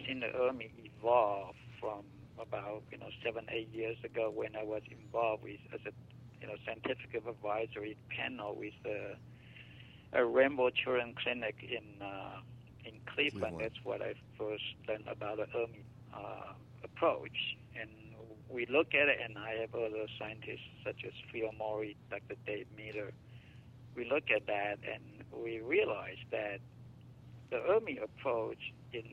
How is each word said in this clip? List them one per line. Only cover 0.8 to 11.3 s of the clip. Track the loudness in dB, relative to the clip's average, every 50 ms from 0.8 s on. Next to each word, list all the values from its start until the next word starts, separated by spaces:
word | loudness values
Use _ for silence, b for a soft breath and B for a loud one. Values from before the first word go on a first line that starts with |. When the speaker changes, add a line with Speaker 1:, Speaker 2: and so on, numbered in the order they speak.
| -16 -14 -8 2
Speaker 1:
evolve | 6 10 10 10 10 8 6 2 0 -4 -8 -12 -14 -16 -8 -4
from | -2 -2 -2 -4 -6 -12 -14 -16 -16 -14 -10
about, | -10 -6 -2 -2 -2 -2 -2 -4 -6 -6 -8
you | -10 -10
know, | -8 -8 -6 -2 0
seven, | 0 0 0 -2 -2
eight | -2 -2 -2 -2
years | -2 -2 0 0 0 -2
ago | -6 -2 2 2 2 4 2
when | 2 0 0 0
I | -2 0
was | 0 0 -2 -2 -6
involved | -12 -14 -8 -2 2 4 6 6 4 2 0
with, | -6 -10 -10 -10 -8
as | -8 -8 -6
a, | -8 -10 -10 -12 -16 -16 -16 -16 -16 -14 -10
you | -8 -8
know, | -8 -6 -4
scientific | -4 -4 -2 0 0 0 -2 -4 -4 -4 -2 -2
advisory | -2 -4 -2 0 0 2 2 2 0 -2 -4 -4 -4 -6 -8 -10 -6
panel | -4 -2 -2 -2 -2 -2 -2 -2 -2
with | -2 -4 -6 -8 -6
the, | -4 -2 -2 -2 -4 -6 -8 -10 B B B B B B B B B B B B B B B B B B
a | 6 6 8
Rainbow | 10 10 10 10 10 8 8 6 6
Children | 6 4 4 4 4 4 4 2 -2
Clinic | -2 0 0